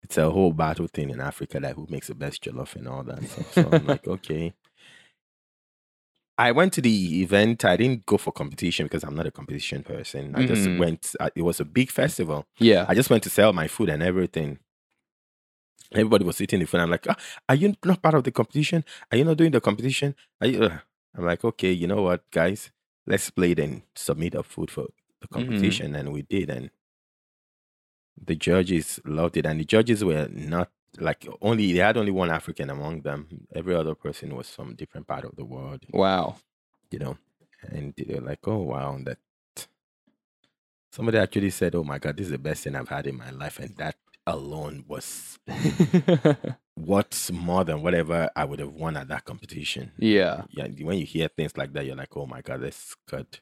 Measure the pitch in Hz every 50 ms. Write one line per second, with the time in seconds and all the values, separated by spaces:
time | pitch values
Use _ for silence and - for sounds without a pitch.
0 | - - - 85 78 80 82 95 95 90 80 78 80 78 80 85 85 80 - -
1 | 73 69 64 60 65 71 - - - - - - - - 131 151 156 - - -
2 | - - 76 - 71 143 143 - - - 127 123 - - - - - 123 127 135
3 | 131 120 131 131 - - - - 160 - - 180 170 - 160 151 151 147 143 -
4 | - - 92 95 - - 78 78 82 85 - _ _ _ _ _ _ - - -
5 | _ _ _ _ _ _ _ _ _ _ _ _ _ _ _ _ _ _ _ _
6 | _ _ _ _ _ _ _ - 120 123 120 147 180 190 - - 127 120 110 101
7 | 92 85 80 90 95 85 101 101 107 110 117 - - 95 90 90 113 131 127 113
8 | - - 104 - - - - - 71 71 71 - - 87 - - 80 73 - 78
9 | - 73 71 78 82 78 - - 71 69 71 71 - - 71 69 69 - - -
10 | 71 - - 69 69 71 69 - 127 123 120 110 98 95 90 87 87 82 82 -
11 | - - - - 80 78 _ - 82 87 82 - - 73 - 123 131 131 - -
12 | 131 156 - - 90 78 76 73 - _ _ _ 113 117 104 87 92 95 92 110
13 | 135 - 123 110 - 92 - - 101 110 98 87 80 78 - - 113 87 76 76
14 | 82 92 90 92 90 82 - 85 78 71 69 - _ _ _ _ _ _ _ _
15 | _ _ _ _ _ _ _ _ _ _ _ _ _ _ _ _ - _ - 104
16 | 113 107 113 98 98 87 80 - 104 - - 95 82 - - 87 85 85 87 82
17 | - - - - - - - - _ - 131 143 180 208 202 _ - 180 185 185
18 | - 160 156 147 123 131 - - 113 _ - 147 151 - 180 165 147 - - -
19 | - _ - 117 147 165 160 151 165 160 135 120 - 101 101 - 113 135 131 -
20 | 139 143 139 _ _ _ _ _ 107 123 127 98 110 95 82 76 - _ _ _
21 | _ _ _ - 87 87 87 - - 117 - - - 92 92 90 85 87 101 104
22 | 98 90 90 87 _ _ - 82 82 90 101 - - - _ _ _ _ _ _
23 | _ - 98 98 - - _ 90 90 87 85 78 73 73 65 - - _ _ -
24 | - - 76 76 82 87 - 76 73 _ - - 82 - - 78 - - _ _
25 | _ _ _ _ - - - - 123 127 117 101 98 95 - - - 73 73 73
26 | 69 71 73 73 71 _ 95 98 85 73 - 62 64 - _ _ _ _ _ _
27 | _ _ _ _ _ _ _ _ _ _ _ _ _ _ _ _ _ _ _ _
28 | _ _ _ - 92 - 82 76 - 90 85 95 87 90 92 82 73 - - -
29 | _ 71 76 78 85 85 - 82 76 78 78 80 78 - 113 110 113 117 113 101
30 | 107 90 78 76 71 - 50 - 76 73 82 87 90 - _ _ _ _ _ -
31 | - 80 - _ - - - - - 104 117 110 107 92 87 87 92 107 113 117
32 | 107 101 95 92 90 85 80 78 - - 80 - 71 69 69 71 73 78 85 78
33 | 69 73 71 73 73 80 85 71 - _ - 80 82 92 90 85 78 80 78 _
34 | - 73 73 - - 76 71 62 - - - - - - - - 80 _ _ -
35 | 73 - 71 69 67 - - - 67 58 64 65 67 67 139 135 - - - -
36 | 95 95 95 90 85 - - - _ _ _ _ _ _ _ _ _ _ - -
37 | 71 65 - _ _ _ _ _ _ _ _ _ - - - 76 71 71 - -
38 | - - - - 60 67 73 - - - 107 107 90 69 62 67 69 71 69 67
39 | 65 64 64 _ _ _ _ _ _ _ _ - - _ _ _ _ _ _ _
40 | _ _ _ _ _ _ _ _ _ _ _ _ _ _ _ _ _ _ - -
41 | 113 117 110 110 95 - - 104 98 98 - - 92 85 78 85 78 71 71 71
42 | - - 73 76 101 73 69 65 67 76 76 - - 73 69 67 - - - 71
43 | 73 71 67 - 62 62 65 65 71 - - - - 62 62 - 76 78 - _
44 | _ _ _ _ _ 82 82 78 67 71 76 78 76 73 73 69 64 64 73 73
45 | - - - - - - - _ _ - - - - 151 - - 175 - - 180
46 | 139 - 175 - - 156 147 - - - 135 _ _ _ _ - 80 80 98 98
47 | 104 _ - - - - 90 87 87 85 90 95 92 82 78 76 78 87 90 85
48 | 80 76 85 85 80 - - - 76 - 143 139 71 71 73 - - - 156 147
49 | 139 135 - - _ - - - - - - - 73 - - - 65 - _ -
50 | 110 110 107 98 92 85 67 - - - - - 69 50 50 - 76 80 95 92
51 | 73 - - 80 80 76 _ - 78 73 - - 69 67 69 73 69 67 65 65
52 | 67 _ - 71 71 65 64 64 - 65 65 65 64 69 - - - - - _
53 | _ - - 67 67 _ - -